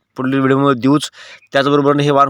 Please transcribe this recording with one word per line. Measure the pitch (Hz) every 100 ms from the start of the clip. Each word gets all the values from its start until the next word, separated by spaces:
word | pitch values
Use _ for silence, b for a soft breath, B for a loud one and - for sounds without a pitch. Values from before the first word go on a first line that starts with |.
| _
पुढील | - 131 135
व्हिडिओमध्ये | 131 135 139 123
देऊच. | 131 151 - B B B B
त्याचबरोबरीने | 139 135 147 139 143
हे | 147
वाण | 139